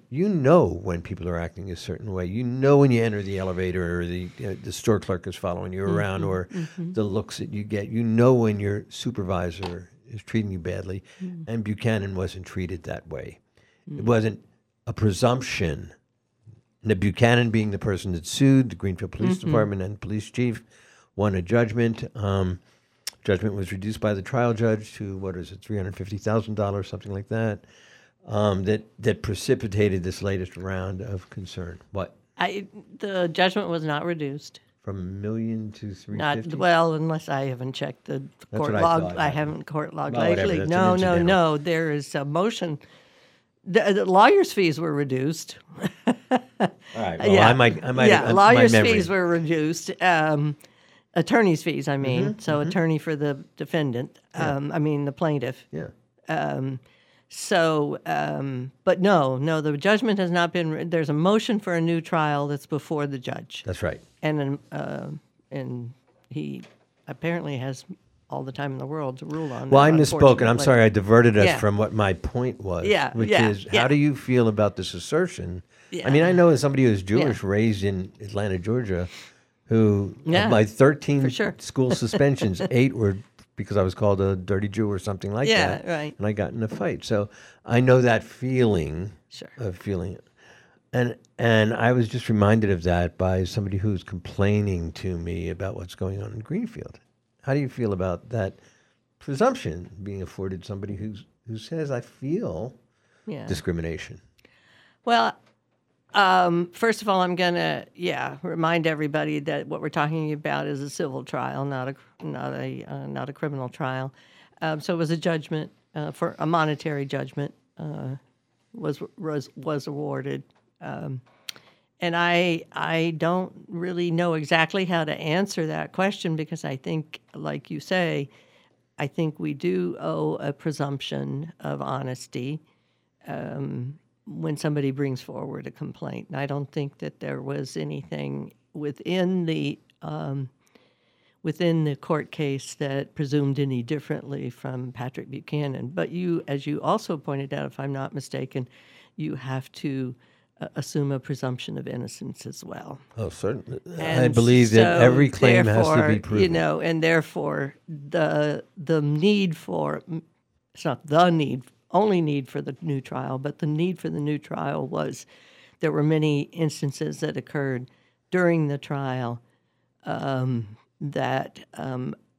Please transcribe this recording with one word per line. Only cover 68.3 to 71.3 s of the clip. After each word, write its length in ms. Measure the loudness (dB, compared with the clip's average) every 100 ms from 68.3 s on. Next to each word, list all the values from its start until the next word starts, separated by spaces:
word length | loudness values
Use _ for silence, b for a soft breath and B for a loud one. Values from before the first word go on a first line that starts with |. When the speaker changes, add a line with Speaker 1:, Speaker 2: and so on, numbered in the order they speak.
| -10
Speaker 2:
the 80 | -10
time 200 | -8 -8
in 60 | -6
the 60 | -8
world 340 | -8 -8 -8
to 60 | -8
rule 260 | -6 -6
on 160 | -6 6
Speaker 1:
Well, 140 | 8
Speaker 2:
that, 100 | 8
Speaker 1:
I 20 | 8
misspoke, 180 | 6 8 8 8
and 80 | 6
I'm 80 | 4
Speaker 2:
unfortunately. 60 | 6
Speaker 1:
sorry 160 | 8
I 60 | 8
diverted 480 | 6 6 8 8